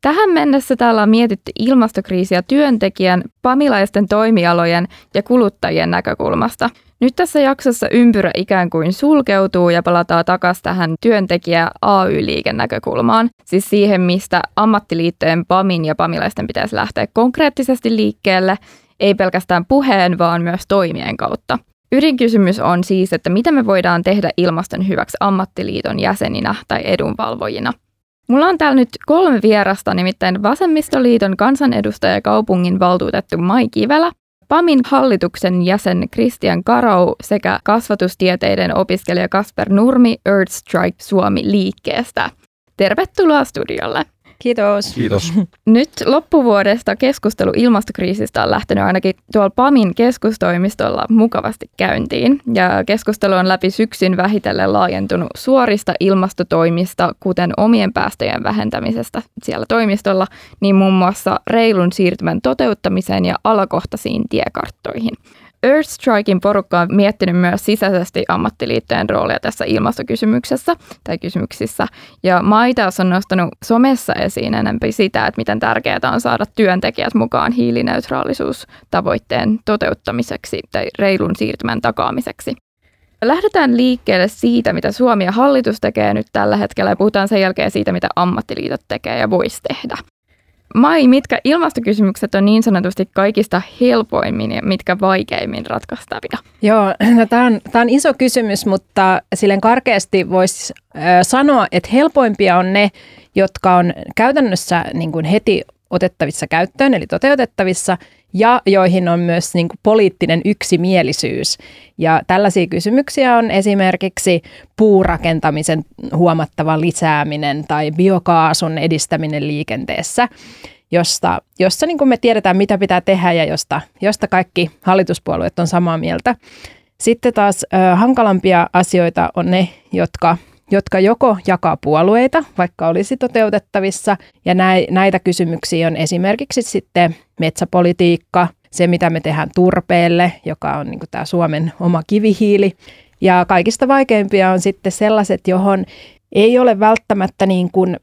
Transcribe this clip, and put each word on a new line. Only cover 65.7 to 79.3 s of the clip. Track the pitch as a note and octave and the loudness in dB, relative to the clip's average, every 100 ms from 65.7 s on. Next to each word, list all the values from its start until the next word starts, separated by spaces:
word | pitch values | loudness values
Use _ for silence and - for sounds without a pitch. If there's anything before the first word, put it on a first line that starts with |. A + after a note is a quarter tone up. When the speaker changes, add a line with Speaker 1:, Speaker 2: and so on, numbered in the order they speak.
| D4 D#4 | 2 0
Speaker 1:
Strikein | - - G#3+ G#3 F#3 | -4 0 0 0 0
porukka | G3 G3+ G3 F3+ | 2 -2 -2 -2
on | F3 | 0
miettinyt | G3 G3+ G#3 - F3 | 2 0 0 -2 0
myös | F3+ F#3+ | 0 -2
sisäisesti | - G#3+ G3 F#3 F3+ - - | -2 -2 0 -2 -2 -6 -4
ammattiliittojen | F3 G#3+ - - A2+ - - G2 | -2 -2 -6 -4 -4 -2 -4 -2
roolia | - - - | -2 -2 -4
tässä | - A3 | -6 -6
ilmastokysymyksessä | - - G#3+ A3+ B3 A3+ G#3+ A#3 - C4+ - E4+ - - | -4 -2 -2 -4 -6 -2 0 0 -2 -4 -2 -6 -8 -20
tai | - E3+ | -10 -8
kysymyksissä. | F3 F#3 F#3+ - - - - - - _ | -6 -6 -8 -8 -10 -6 -8 -8 -20 _
Ja | F#3 F3+ | 0 2
Mai | G3 G#3+ A#3+ | 2 2 2
taas | A#3+ G3+ - | 0 -2 0
on | F#3 | 0
nostanut | F3+ G3+ F#3+ E3+ - | 0 -2 -2 -2 -6
somessa | - A3+ C4 C4 - | -2 2 2 2 -2
esiin | - - - - | -4 -4 -4 -4
enempi | A3 - A#3 - | -2 -4 -4 -6
sitä, | A3 G3 - G#2+ | -2 -2 0 -4
että | G#3+ | -4
miten | A3+ D3+ | -4 -2
tärkeää | A3+ - - G2 B2+ | -2 -2 -2 -4 -2
on | - | -2
saada | - D#3+ G#3 - | -2 -2 -4 0
työntekijät | G#3 F#3 - - - | 0 2 -2 -4 -4
mukaan | G#3+ A#3 B2 C#3+ | -2 -2 -2 -2
hiilineutraalisuustavoitteen | B3 A#3+ - - - B3 C3 - C4+ C2+ - - - _ F3+ - - _ | 0 0 0 -2 -4 -4 -6 -4 -4 -6 -8 -14 -20 _ -4 -2 -4 _